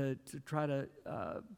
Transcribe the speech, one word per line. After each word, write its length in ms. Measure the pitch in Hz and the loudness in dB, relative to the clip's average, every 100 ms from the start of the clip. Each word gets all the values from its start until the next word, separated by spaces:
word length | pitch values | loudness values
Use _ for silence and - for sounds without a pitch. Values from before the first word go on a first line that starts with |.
| 139 131 - | 2 2 -4
to 140 | 143 - | -10 -2
try 200 | 156 147 | 2 4
to, 200 | 139 - - - | 2 0 -6 -6
uh, 340 | - 92 - - | -2 -2 -4 -6